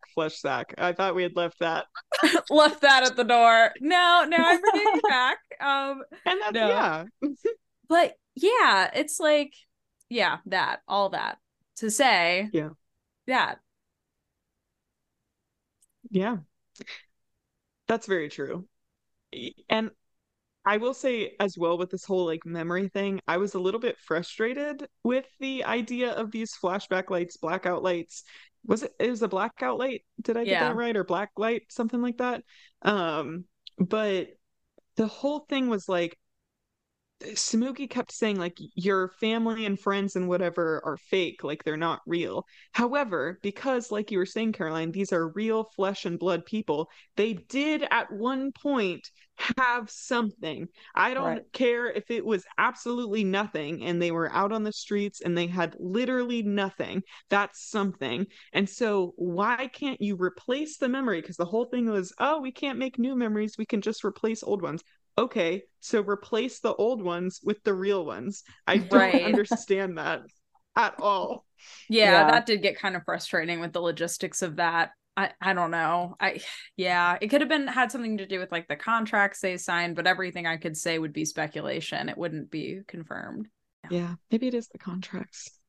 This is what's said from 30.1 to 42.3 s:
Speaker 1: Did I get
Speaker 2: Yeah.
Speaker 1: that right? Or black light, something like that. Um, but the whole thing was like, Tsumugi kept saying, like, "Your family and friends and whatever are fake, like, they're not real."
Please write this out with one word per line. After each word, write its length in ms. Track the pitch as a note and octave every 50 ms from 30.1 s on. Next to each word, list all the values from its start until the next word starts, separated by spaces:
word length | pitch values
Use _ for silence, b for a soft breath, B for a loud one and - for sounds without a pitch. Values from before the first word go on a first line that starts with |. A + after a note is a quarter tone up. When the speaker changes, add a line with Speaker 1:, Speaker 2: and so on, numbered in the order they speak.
| _ -
Speaker 1:
Did 160 | - A#3+ A3+
I 80 | A#3 A#3
get 60 | G3+
Speaker 2:
Yeah. 180 | F#3+ E3+ D#3 D3+
Speaker 1:
that 60 | A3
right? 200 | A#3 A#3+ A#3 A3+
Or 80 | G3 F3
black 280 | - F3 F#3 G#3 - -
light, 280 | F#3+ G#3+ A3+ A#3+ G#3+ - -
something 320 | - - A3+ A3 B3+ A#3+
like 180 | A#3+ B3 A#3 -
that. 240 | B3 B3 A#3+ A#3+ - b b b b b b -
Um, 640 | - G3 G#3 G3 E3+ D#3+ D3+ D#3+ C#3+ D#3 D#3+ F3+ F3+ _ _ _ - - _
but 520 | - F#3 F3+ A3 A3 G#3+ G#3 F#3+ F3+ - - - _ _ _ _ _ _ _ _ _ _ _ _
the 120 | - A2+
whole 320 | A2 - - C4+ C#4+ D4+ C#4+ - -
thing 180 | C#4+ C4+ B3+ A#3+
was 200 | A3 G3 - -
like, 280 | F#3 F3 F3 E3 - - _ _ _ _ _ _ _ _ _ _ _ _ _ _ _ _ _ _ _ -
Tsumugi 680 | - - G#3+ - - - A#3 A3 B3 C4+ B3 C#4 C#4 -
kept 220 | - B3 - -
saying, 260 | - - A#3 G#3+ G3+
like, 200 | F#3 E3+ F3 - - D#3 - -
"Your 320 | F3+ F3 G3+ G3 F#3 F#3 F#3 - -
family 440 | A3 A3 A3+ A#3 A3+ A3+ A3 A3+ A3
and 140 | G3+ G3 -
friends 380 | - G3+ G3 G3+ G3 F#3+ -
and 100 | F3+ F3+
whatever 540 | F3+ F3+ F3+ F3+ E3+ E3+ F3+ E3+ D#3+ D#3 - -
are 140 | D#3+ C#3+
fake, 440 | - _ - F#3+ F#3+ F3 C#3 - -
like, 220 | - C#3 D#3 - -
they're 140 | D#3 D#3
not 240 | D#3 E3 E3 D3 - -
real." 400 | - E3+ E3+ D3 F2+